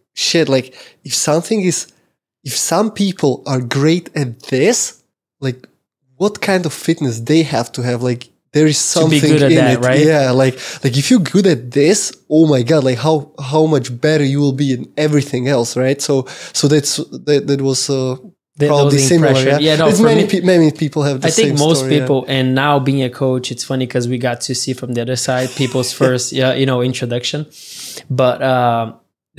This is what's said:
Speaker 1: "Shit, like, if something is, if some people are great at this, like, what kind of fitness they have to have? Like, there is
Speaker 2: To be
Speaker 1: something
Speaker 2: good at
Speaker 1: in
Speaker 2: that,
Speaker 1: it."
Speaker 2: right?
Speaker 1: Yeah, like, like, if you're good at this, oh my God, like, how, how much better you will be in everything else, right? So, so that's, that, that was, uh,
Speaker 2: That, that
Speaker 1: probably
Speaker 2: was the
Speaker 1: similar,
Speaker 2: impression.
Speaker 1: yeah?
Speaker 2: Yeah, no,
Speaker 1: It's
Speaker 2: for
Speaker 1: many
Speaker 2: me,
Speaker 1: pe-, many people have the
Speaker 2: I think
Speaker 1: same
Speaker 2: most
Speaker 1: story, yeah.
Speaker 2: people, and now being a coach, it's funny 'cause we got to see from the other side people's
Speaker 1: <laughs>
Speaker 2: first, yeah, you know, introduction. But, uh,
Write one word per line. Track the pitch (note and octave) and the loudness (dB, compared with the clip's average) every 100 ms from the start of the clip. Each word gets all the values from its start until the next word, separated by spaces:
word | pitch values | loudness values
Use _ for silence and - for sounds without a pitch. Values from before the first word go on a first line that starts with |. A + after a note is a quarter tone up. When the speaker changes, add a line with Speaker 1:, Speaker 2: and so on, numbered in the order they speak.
| _ - | _ -6
Speaker 1:
"Shit, | - E3+ C3+ | -2 0 2
like, | C3+ B2 - - _ | 0 -2 -14 -20 _
if | D3 | -8
something | - - D#3 - A3 | -4 0 -2 0 -2
is, | F#3 - - _ _ _ _ _ | -2 -2 -8 _ _ _ _ _
if | C3+ - | -10 -6
some | - E3 G#3+ | -2 0 -2
people | - G3+ F3+ D3 A#2+ - | -2 -2 0 -2 -2 -4
are | C3 | -4
great | A#2+ C#3 D3 F3 E3+ D#3 | -2 0 2 0 -2 -6
at | C3 A2+ - | -6 -8 -4
this, | B2+ F3 B3 - - _ _ _ - | 0 2 0 -4 -12 _ _ _ -8
like, | C3+ B2 - _ _ _ _ - | -8 -8 -12 _ _ _ _ -4
what | G3+ G#3 | -4 -2
kind | - F#3 E3 | -2 0 -2
of | |
fitness | - - E3 C3+ A2+ | -6 -4 -2 -2 -4
they | A#2 D#3 | 0 2
have | D3+ B2+ A#2+ | 2 -2 -4
to | - | -6
have? | B2 A#2+ | -4 -2
Like, | B2 A#2+ - _ _ | -2 -4 -8 _ _
there | D3 D#3 | 2 2
is | D3 - | 2 0
Speaker 2:
To | F3 - | 2 2
be | D3+ | 4
Speaker 1:
something | D3+ | 4
Speaker 2:
good | D3+ | 4
at | C#3 | 4
Speaker 1:
in | - | 4
Speaker 2:
that, | B2+ | 4
Speaker 1:
it." | B2+ B2+ | 2 2
Speaker 2:
right? | C3+ | 4
Speaker 1:
Yeah, | D3+ D3+ C3 | 4 4 2
like, | B2+ C3+ B2+ - - | 2 2 0 -10 -4
like, | C3+ B2+ | -2 0
if | - | 2
you're | B3+ | 2
good | E3 F#3+ F#3+ | 2 2 2
at | C3 B2 | 0 -2
this, | C#3+ D3+ G#3+ - - - | 2 2 2 -2 -10 0
oh | D#3 D#3 | 4 4
my | C3+ | 4
God, | A#2+ D#3 | 2 2
like, | C3 A2+ | 2 0
how, | D3 D#3 C#3+ - | 0 -2 -4 -14
how | C3 D#3 D#3+ | -2 2 2
much | D3 B2 A#2+ | 2 -2 -2
better | D3+ D#3 | 0 2
you | C#3 C#3+ | 0 0
will | C#3+ | 0
be | C3 C#3 | 0 -2
in | B2+ C#3+ - | -2 -6 -2
everything | D3+ D3 C#3 B2+ B2+ | 0 0 0 -2 0
else, | C3+ A#2 B2+ | 0 0 -2
right? | B2+ C#3 | -2 -2
So, | - C3+ B2+ - - | -2 -2 -2 -10 -12
so | - C#3 | -2 2
that's, | D3+ C#3+ - | 2 0 -4
that, | - B2+ - C#3+ C#3 | -8 -8 0 0 0
that | C#3 | -2
was, | C3+ C3 - | -2 -2 -2
uh, | C3+ C3 C3 G3+ _ _ D3 | -4 -4 -6 -12 _ _ -2
Speaker 2:
That, | D3 | 2
that | |
Speaker 1:
probably | D3 C#3+ | 4 4
Speaker 2:
was | C#3 | 2
the | |
Speaker 1:
similar, | C3+ F3 C#3+ | 2 4 4
Speaker 2:
impression. | C3+ C3+ C#3+ | 2 2 2
Speaker 1:
yeah? | D#3 | 2
Speaker 2:
Yeah, | D#3 | 2
no, | E3 | 2
Speaker 1:
It's | F#3+ | 4
Speaker 2:
for | A3+ | 4
Speaker 1:
many | - | 4
Speaker 2:
me, | - | 2
Speaker 1:
pe-, | F#3+ | 0
many | F3+ F3 D#3 | 2 4 4
people | D3+ D3+ D#3 | 2 -4 -2
have | C#3+ C3+ | -2 -2
the | E3 | -2
Speaker 2:
I | |
think | D3+ D3 | 0 2
Speaker 1:
same | D3 D3+ | 2 2
Speaker 2:
most | D#3 | 2
Speaker 1:
story, | C3 | 2
yeah. | C3 | 0
Speaker 2:
people, | B2+ C3+ B2+ | 0 -2 -2
and | C3+ B2+ C3 | -2 0 0
now | D3 C#3+ | 2 0
being | C3 C#3 | 0 -2
a | B2+ | -2
coach, | - C3+ B2+ B2+ | -2 -2 -2 -6
it's | A#2+ | -10
funny | - C3 B2+ | -6 -6 -4
'cause | B2+ A#2+ | -4 -4
we | B2 | -4
got | B2 A#2+ - | -4 -6 -8
to | B2+ | -6
see | - | -6
from | B2+ B2 A#2+ | -8 -6 -6
the | A#2 | -4
other | B2 | -4
side | - B2+ B2+ - | -4 -4 -4 -4
people's | B2+ B2+ B2 | -4 -2 -4
Speaker 1:
<laughs> | - | 0
Speaker 2:
first, | C3 B2 - | 0 0 -4
yeah, | C3 C3 C3 | -2 0 0
you | C3+ | 0
know, | B2+ | 0
introduction. | B2 B2 B2 B2 - D3+ D3+ - - - - - - | -2 -4 -6 -6 -6 -8 -8 -14 -20 -18 -16 -14 -6
But, | B2+ B2+ A#2 | 0 0 0
uh, | C3 B2+ A#2+ A#2 A2+ - _ _ _ | 0 0 0 0 -4 -10 _ _ _